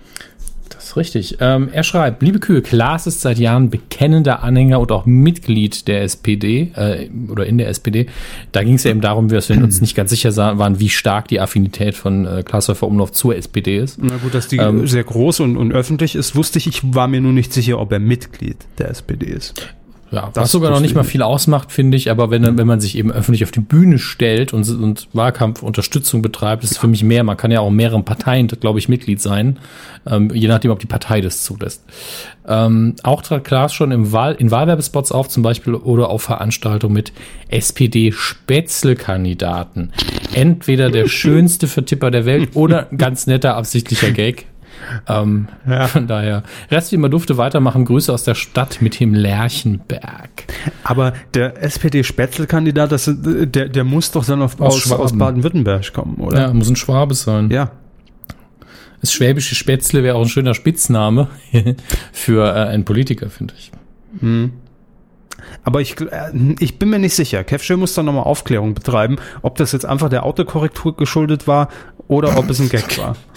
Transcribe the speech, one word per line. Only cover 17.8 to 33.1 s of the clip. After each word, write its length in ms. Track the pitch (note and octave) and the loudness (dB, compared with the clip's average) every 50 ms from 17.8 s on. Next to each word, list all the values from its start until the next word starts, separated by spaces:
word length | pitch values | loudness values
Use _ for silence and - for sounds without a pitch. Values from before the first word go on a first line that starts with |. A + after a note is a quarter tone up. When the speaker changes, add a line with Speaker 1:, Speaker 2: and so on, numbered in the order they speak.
| G#2+ G2+ | -2 -2
Speaker 2:
er 80 | G#2 G2+ | -2 0
Mitglied 680 | G#2 A2+ B2 B2+ - - - - - - - - - - - | 2 2 0 0 -2 -8 -14 -10 -10 -10 -10 -12 -16 -10 -8
der 120 | - - - | -6 -6 -6
S 120 | - - | -8 -8
P 160 | - - - | -8 -8 -6
D 80 | - - | -6 -6
ist. 480 | - - - - - - - - - - - - - - - - - | -6 -8 -8 -10 -12 -12 -14 -14 -16 -18 -20 -20 -20 -20 -20 -12 -8
Speaker 1:
Ja, 200 | A2+ G2+ G2 G#2 - | -8 -6 -6 -4 -2
Speaker 2:
Das 100 | A2 A#2 | 0 0
Speaker 1:
was 100 | A#2+ - | 2 2
sogar 160 | F3 D#3+ D3+ | 2 2 4
noch 80 | C#3+ | 4
Speaker 2:
wusste 60 | C#3 D3+ | 4 2
Speaker 1:
nicht 120 | C#3 A#2+ | 4 2
mal 60 | - | 2
Speaker 2:
ich 80 | B2 - | 2 2
Speaker 1:
viel 120 | - C3 | 0 0
ausmacht, 480 | A#2 A2 C3+ C#3 - D#3+ D3 C3+ - - | 2 2 0 2 2 2 2 2 0 -2
finde 280 | - - C3 C3+ C3+ | -2 2 2 4 4
ich, 120 | C3 - A#2 | 2 2 2
aber 220 | A2+ A#2 A#2+ A2 | 2 2 2 2
wenn, 260 | A#2 A#2 A#2+ A#2 A#2+ | 2 4 4 4 4
wenn 80 | A#2+ A2+ | 4 4
man 140 | A#2 A#2 G#2+ | 4 2 2
sich 180 | G#2 G2 - | 0 -2 -2
eben 140 | A2+ G#2+ A2+ | -2 -2 0
öffentlich 320 | - A#2 G#2 - A#2 G#2+ A2 | 0 0 2 2 2 2 2
auf 80 | - | 0
die 80 | - A#2+ | -2 -2
Bühne 400 | G#2 - D3 D#3+ F#3 F3+ D3+ B2 | 0 4 4 6 6 6 4 2
stellt 540 | - - - - B2 A2+ A2 A2+ C3+ C3 - | 0 -4 -4 0 0 2 2 2 0 0 -2
und, 160 | A2 G#2 A2 | -2 -2 0
und 400 | A#2 A#2 A2 G#2+ G#2 - - - | -2 -2 0 -2 -2 -2 -6 -6
Wahlkampfunterstützung 1120 | - A2+ A#2 B2+ - - B2 A2 A2+ - - A2 G#2+ - - - - C#3+ - - - A2+ | -2 0 0 2 2 2 0 0 -2 -4 -6 -6 -4 -4 -2 -2 -2 -2 0 0 0 0
betreibt, 420 | A2 G#2+ - - G#2+ G#2 A2 A#2 A#2+ | 0 -2 -2 -2 -2 -2 -2 -2 -4
ist 80 | - | -4
es 60 | - | -2
für 100 | - - | 2 2
mich 160 | A2+ A2+ G2+ G#2+ | 4 4 4 4
mehr. 220 | A2 A#2 A#2+ A#2 | 4 4 4 2
Man 100 | G#2+ G2+ | 0 0
kann 160 | - - A2 | 0 0 2
ja 80 | A#2 A2 | 2 2
auch 100 | G#2+ G2+ | 2 2
mehreren 360 | G2+ G#2+ A#2 A2+ A2+ A2 F#2 | 2 2 2 2 2 0 0
Parteien, 420 | - G#2+ - - C3 B2+ C3 A#2+ | -2 -4 -4 0 0 2 2 2
glaub 300 | G#2+ A2+ - - A2 G#2+ | 0 -2 -2 -2 0 0
ich, 100 | G#2+ - | 0 0
Mitglied 340 | - B2+ B2 - A2 G2+ G2 | 0 0 0 0 -2 -4 -2
sein, 380 | - G2+ G2+ G2+ A2 C3+ C3+ - - - - - - - - - - | -2 -2 0 0 0 0 -2 -4 -8 -20 -20 -20 -20 -20 -20 -14 -6
ähm, 260 | - A2 G#2 G#2 G#2+ - | -2 0 2 2 2 2
je 140 | A2+ A2 | 2 2
nachdem, 240 | G#2+ A2+ G#2+ - A#2 | 4 4 4 2 2
ob 80 | G#2+ G2 | 0 -2
die 60 | - | -4
Partei 340 | - - - - - A2 G#2 | -4 -4 -4 -2 0 0 0
das 240 | F#2 F2+ - - - | 0 -2 -4 -6 -8
zulässt. 400 | - - - - - - - _ - - - - - - - - - - _ - | -8 -8 -8 -10 -10 -10 -14 _ -20 -20 -18 -18 -16 -16 -16 -16 -18 -20 _ -6
Ähm, 480 | - A2 A2 A2+ A2+ A2+ A2 A2+ A#2 A2+ - - | -2 0 2 4 4 4 4 4 2 0 0 0
auch 180 | B2 | 0